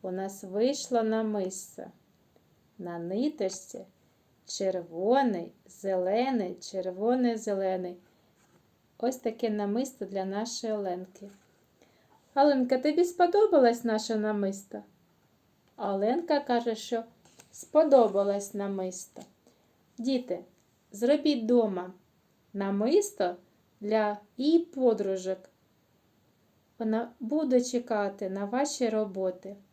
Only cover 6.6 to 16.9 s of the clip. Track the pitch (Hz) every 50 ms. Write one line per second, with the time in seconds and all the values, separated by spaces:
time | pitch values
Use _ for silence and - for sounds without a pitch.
6.6 | - - - 190 180 185 180 185 208 226 247 262 247 240 226 220 220 214 202 190
7.6 | 190 190 190 185 185 180 180 - - _ _ _ _ _ _ _ _ _ _ _
8.6 | _ _ _ _ _ _ _ _ - 247 254 254 - 233 220 226 - 226 214 208
9.6 | 202 202 202 233 262 - - - 208 185 196 196 190 190 190 202 220 240 - -
10.6 | - 226 220 208 202 190 180 180 185 185 - - 196 202 202 _ _ _ _ _
11.6 | _ _ _ _ _ _ _ _ _ _ _ _ _ _ _ 277 277 294 285 262
12.6 | 254 247 262 254 254 294 294 311 359 349 - - 359 349 349 403 440 415 370 302
13.6 | 254 233 240 240 - 233 220 220 220 - 226 214 208 214 214 208 202 190 196 -
14.6 | - _ - 214 208 - _ _ _ _ _ _ _ _ _ _ _ _ _ _
15.6 | _ _ _ - 226 208 196 190 202 220 262 339 339 - 311 285 285 - 247 233
16.6 | 233 240 220 220 - -